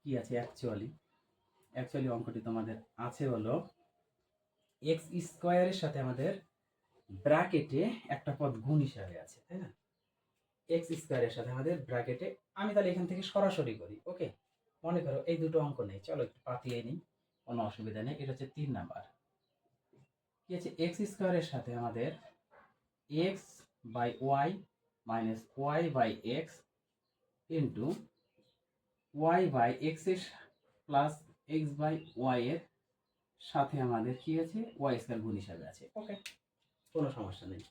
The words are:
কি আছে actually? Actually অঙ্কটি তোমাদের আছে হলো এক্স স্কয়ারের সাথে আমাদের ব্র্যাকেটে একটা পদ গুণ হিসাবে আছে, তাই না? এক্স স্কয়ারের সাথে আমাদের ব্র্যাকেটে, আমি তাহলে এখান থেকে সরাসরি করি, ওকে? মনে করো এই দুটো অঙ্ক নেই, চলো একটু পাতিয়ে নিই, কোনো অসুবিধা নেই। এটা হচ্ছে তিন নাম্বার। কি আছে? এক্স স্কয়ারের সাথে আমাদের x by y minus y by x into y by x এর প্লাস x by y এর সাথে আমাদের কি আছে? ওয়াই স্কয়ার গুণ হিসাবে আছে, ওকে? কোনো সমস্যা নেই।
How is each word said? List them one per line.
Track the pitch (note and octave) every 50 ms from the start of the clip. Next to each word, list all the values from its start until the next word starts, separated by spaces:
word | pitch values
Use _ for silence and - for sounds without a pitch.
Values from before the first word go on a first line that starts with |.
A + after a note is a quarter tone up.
কি | _ D3 C3 A#2+
আছে | A2 A2+ B2 A#2+ A#2
actually? | - - - - A#2 G#2+ G#2 G#2+ C#3+ D3+ - _ _ _ _ _ _ _ _ _ _ _ _ _ _ _ B2+
Actually | B2+ - - C#3 C3 C3 A#2
অঙ্কটি | A2+ - - A2 A2+ G#2+ A#2
তোমাদের | A2+ A2+ A2 A2 A2+ - - _ _ - A#2+
আছে | B2+ - - D3 C3
হলো | A#2+ G#2+ G#2+ A2 C3 F3 - - _ _ _ _ _ _ _ _ _ _ _ _ _ _ _ _ _ _ _ _ _ _
এক্স | - D3+ D#3+ D#3+ - - - F3 E3+ -
স্কয়ারের | - - - F3 F3 F3+ F#3 F#3+ F#3+ -
সাথে | E3+ D3+ - C#3 C3
আমাদের | B2+ B2 B2 - F#3+ F#3+ - - _ _ _ _ _ _ _ _ _ _ _ _ _ G2 F#2 -
ব্র্যাকেটে | C#3+ D3+ D#3+ F3 - - D3+ - - C3 C#3 F3+ A#3 - - - - C#3
একটা | - - - C3 -
পদ | D3 C#3 A#2+ A2 G#2+
গুণ | C3 D3+ D3+ C#3
হিসাবে | B2+ - G#2 G2 F#2 E2+ - -
আছে, | - - - _
তাই | _ F3 F#3
না? | F3+ - - _ _ _ _ _ _ _ _ _ _ _ _ _ _ _ _ _ _ -
এক্স | E3 E3 E3 - E3 -
স্কয়ারের | - - C#3+ B2 A#2 - -
সাথে | B2 A2+ B2 B2+
আমাদের | C3 C3+ D#3+ F3 D#3 B2+ -
ব্র্যাকেটে, | B2 B2 A#2+ - B2 - F#3 - - - _ _ _ -
আমি | G3+ G#3+ G3+
তাহলে | G#3 G3 F3+
এখান | F3 F3+ F3+ F3
থেকে | F#3 F#3 G3 -
সরাসরি | - G3 G3+ F#3+ - E3 C#3 A#2 G#2+ G#2+
করি, | A2 - G#2 - _ -
ওকে? | F3+ - - - - _ _ _ _ _ _ _ _ _ -
মনে | E3 F3 F3 D3+
করো | C#3 C3+ C3+ - -
এই | E3+ D#3
দুটো | D#3+ D#3+ D#3+ D#3+ D3
অঙ্ক | C#3+ C3+ - A#2 G2+
নেই, | G2 G2+ - -
চলো | A2+ - -
একটু | - _ _ _
পাতিয়ে | C3 B2 B2 - B2+ A#2+ A#2+ A2 A#2+
নিই, | D3+ E3+ - _ _ _ _ _ _ _ _
কোনো | - A#2+ A#2 A2 G#2
অসুবিধা | - - G#2+ A2 G#2 G#2+ A2
নেই। | C3 D3 C#3+
এটা | C#3 C3
হচ্ছে | B2+ - C3+ C3 -
তিন | D3+ D3+ C3+ B2 G2
নাম্বার। | F2 E2+ - - - - _ _ _ _ _ _ _ _ _ _ _ _ _ _ _ _ _ - - _ _ _ _ _ _ _ _
কি | - F3+ F3+
আছে? | - - - - E3
এক্স | F3 - - G#3 G3+
স্কয়ারের | - - F#3+ F#3 F3+ E3+ D#3+ -
সাথে | - B2 - - A#2+ A#2
আমাদের | A#2+ A2+ A2 A#2 - E3 D#3+ - - - _ _ _ _ _ - - _ _ _ _ _ _ _ _ _ D3 D#3 F3 G3 F#3+
x | - - - - - - _ _ _ _ A#2 A2
by | A#2+ A#2+ A#2+ - - B2+ C3+ C#3 C#3 C#3+
y | F#3 G3 F#3+ - _ _ _ _ _ _ _ _ A2+
minus | A2+ A2+ A2 A2+ A2+ A2 - - _ C3+ C3+ C#3+ D3
y | D#3+ F3 D#3+ C3+
by | C3 A#2 A2 - - - A2 B2 D3+ E3
x | - - - _ _ _ _ _ _ _ _ _ _ _ _ _ _ _ _ _ _ E3 D#3+
into | C#3+ A2+ G#2+ G#2 A2+ D3 G3 A3+ - - _ _ _ _ _ _ _ _ _ _ _ _ _ _ _ _ _ _ _ _ - C#3+ D#3 E3 E3+
y | F3+ F#3 D#3+ C3+
by | B2+ A#2 B2 B2+ - D3 D#3 D#3+
x | - - F#3+
এর | F#3 F3+ - - - - - - _ _ _ _ _ _ _
প্লাস | - C#3+ C#3 D3 D3+ - - - - - _ _ - D3+ D#3
x | D#3 C#3+ C#3 C#3+
by | D3+ D#3 D#3+ - - - - - B2 C3 B2+
y | B2 A#2+ B2+
এর | D#3+ E3+ - _ _ _ _ _ _ _ _ _ _ _ _ _ _ _
সাথে | - - - D3+ C#3 C3+ - C#3 C3
আমাদের | B2 A#2+ A2+ A2 B2+ B2+ -
কি | - D#3 D#3 D#3+
আছে? | E3 E3 - A3 A3+ - - -
ওয়াই | C#3 C#3 B2 A2+
স্কয়ার | - - A#2+ A2+ A2
গুণ | A2+ G2+ G2
হিসাবে | F#2+ F#2 E2+ E2 D#2+ -
আছে, | - - - - _ G#3+
ওকে? | A3 A3 G3+ - - - - _ _ _ _ _ _ _ _ _ _ _ _
কোনো | E3 D3 C3+ C3
সমস্যা | A#2 G#2 G2 F#2+ - - F#2+
নেই। | F#2+ F2+ - -